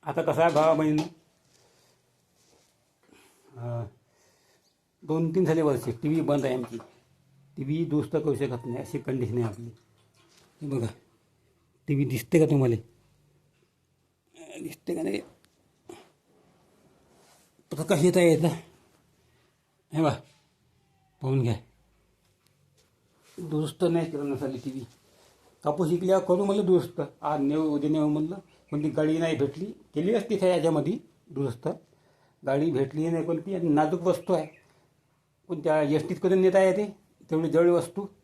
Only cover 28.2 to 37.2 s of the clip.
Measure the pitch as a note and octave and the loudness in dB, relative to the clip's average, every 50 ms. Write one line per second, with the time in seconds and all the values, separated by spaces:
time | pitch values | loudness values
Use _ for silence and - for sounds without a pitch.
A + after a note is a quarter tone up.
28.2 | D3+ D#3+ F#3 G3 - _ _ _ _ _ - D3 D3+ D#3 C3 D3+ D#3 D#3 D#3 E3 | -2 -4 -6 -10 -14 _ _ _ _ _ -6 -4 -4 -2 0 0 0 0 0 0
29.2 | E3+ E3 D#3 A#2+ C#3+ C3+ - D3+ F3+ G#3+ A3+ - - _ _ D3 E3 F#3+ A#3 A3+ | 0 -2 0 0 -2 -2 -2 -6 -10 -10 -10 -16 -20 _ _ -2 0 0 0 0
30.2 | G3 - A3 F#3+ F#3 F3+ F3+ E3+ D3+ E3 D#3+ D3+ C#3 D3+ G#3 C#4 - _ _ _ | 0 -2 -2 2 2 2 2 4 2 2 2 2 0 0 -4 -4 -6 _ _ _
31.2 | _ _ D#3 C3+ C#3 C3 - - - D#3+ F#3 - _ _ _ _ _ _ _ _ | _ _ -6 -4 -4 -4 -4 -4 -6 -6 -6 -6 _ _ _ _ _ _ _ _
32.2 | _ _ _ _ - C3+ C3+ C#3+ D3+ E3 D3+ B2+ C#3 C3 D3 D3+ D#3 E3 E3 E3 | _ _ _ _ -4 -2 0 0 0 0 0 0 -2 -2 -2 -4 -2 -2 -2 -2
33.2 | E3 E3+ E3+ D#3+ D#3 G3 G3 F3+ E3 E3 D3 D3 D#3 D3+ E3+ F3 E3+ F#3 E3+ F3 | -2 -2 -4 -4 -4 -6 -6 -4 0 2 2 2 2 2 0 -2 0 0 0 0
34.2 | - - F#3 D#3+ D#3 D#3 - - _ _ _ _ _ _ _ _ _ _ _ _ | 0 -2 -2 -2 -2 -6 -14 -20 _ _ _ _ _ _ _ _ _ _ _ _
35.2 | _ _ _ _ _ _ F3+ D#3 D3 E3+ D3+ D#3 D3+ C#3 D3+ D3+ D3+ - F#3 F3 | _ _ _ _ _ _ -10 -4 0 0 2 2 2 2 2 0 0 -2 -6 -2
36.2 | - F#3 F#3+ F#3+ F#3 F#3+ F3+ F#3+ F#3+ F#3+ F#3 G3+ G#3 G3+ - _ _ _ _ _ | 2 2 4 6 4 6 6 6 4 4 4 2 -2 -4 -6 _ _ _ _ _